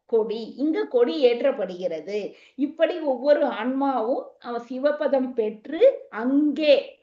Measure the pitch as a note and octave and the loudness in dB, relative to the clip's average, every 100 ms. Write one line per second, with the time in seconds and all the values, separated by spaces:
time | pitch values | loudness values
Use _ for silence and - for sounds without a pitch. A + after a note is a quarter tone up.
0 | _ A3+ G#3+ A3+ A3 - D4+ G4+ G#4+ B3 | _ -2 0 -4 -10 -4 -2 -2 0 2
1 | A#3+ E4 B3 A#3 F#3+ F3+ F#3 F3+ F#3 D#3+ | 2 4 2 4 2 0 -4 -6 -6 -6
2 | D3+ G#3 F3+ - _ - C#4+ - D#4+ F4 | -6 -6 -8 -12 _ -6 -4 0 -2 0
3 | D4+ B3 C#4 D4 C4+ G#3 A#3+ C4+ C#4 C4 | -4 -2 2 4 2 -2 -4 -2 0 0
4 | A3 D#4+ - - B3 A#3+ A#3+ B3+ C#4+ D4 | -2 -4 -6 -14 -10 -10 -8 -4 -2 0
5 | D4 C4+ B3+ B3+ G#3+ G#3+ - D#4+ C5 - | 0 0 0 -2 -4 -6 -10 4 4 4
6 | - G#3 B3 C#4 D4+ D4 D4+ C4+ - - | -4 -6 0 2 2 2 4 4 2 -8